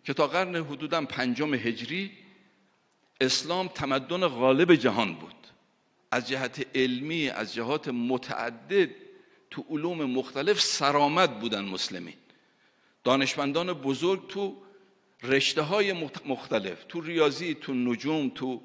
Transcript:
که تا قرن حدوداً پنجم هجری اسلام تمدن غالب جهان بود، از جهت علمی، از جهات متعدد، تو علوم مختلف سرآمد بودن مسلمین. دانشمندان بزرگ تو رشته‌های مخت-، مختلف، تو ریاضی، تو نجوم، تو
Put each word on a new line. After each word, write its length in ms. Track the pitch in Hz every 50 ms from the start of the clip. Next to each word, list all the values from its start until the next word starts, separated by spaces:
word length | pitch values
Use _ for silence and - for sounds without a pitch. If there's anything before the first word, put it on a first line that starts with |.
| -
که 100 | - 135
تا 120 | - -
قرن 300 | - 147 180 190 180 170
حدوداً 480 | 165 160 143 143 135 151 143 170 165 147
پنجم 500 | 131 - 127 127 127 120 123 151 151 139
هجری 560 | 120 107 117 113 110 117 117 156 185 196 196 - - - - - _ _ _ _ _ _ _ _ _ _ _ _ _ _ _ _ -
اسلام 480 | 131 131 - - - 151 175 185 185 180
تمدن 600 | - - 151 135 135 135 131 - 170 185 185 165
غالب 460 | 127 117 127 131 131 143 180 175 170
جهان 400 | 151 117 120 101 113 110 92 82
بود، 320 | 78 80 - - - - - - _ _ _ _ _ _ _ _ _ _ _
از 180 | 123 127 117 120
جهت 480 | 135 131 131 123 - 147 131 - -
علمی، 520 | 135 131 127 123 123 139 156 165 165 147 131
از 260 | - - 110 101 -
جهات 340 | 117 113 120 147 151 - 147
متعدد، 1000 | 123 120 120 123 131 127 - - - - 117 120 117 113 - - 190 202 175 - - - - - - - _ _ _ _ _ _
تو 140 | - 147 - -
علوم 340 | 156 147 156 175 180 160 147
مختلف 560 | 131 123 131 127 - - 135 147 190 208 -
سرآمد 800 | - - - - 147 139 143 147 147 143 156 180 185 156 117 104
بودن 240 | 110 117 107 101 101
مسلمین. 500 | 98 95 92 - - 98 87 85 82 - - _ _ _ _ _ _ _ _ _ _ _ _ _ _ _ _ -
دانشمندان 680 | 123 131 135 135 135 - 151 143 139 143 160 175 180
بزرگ 560 | 180 147 135 135 135 131 160 180 196 190 - -
تو 280 | - 196 202 190 190 - - - - - _ _ _ _ _ _ _ _
رشته‌های 720 | 117 123 135 139 135 - - 156 151 147 190 214 202 196
مخت-، 340 | 185 170 160 135 - - -
مختلف، 580 | 143 131 120 - - 113 110 95 95 87 - - -
تو 120 | - 170
ریاضی، 540 | 156 165 170 165 151 147 135 139 180 170 151
تو 200 | 151 - - 135
نجوم، 540 | 123 123 123 120 110 - 147 160 156 139 123
تو 340 | - - 127 131 127 110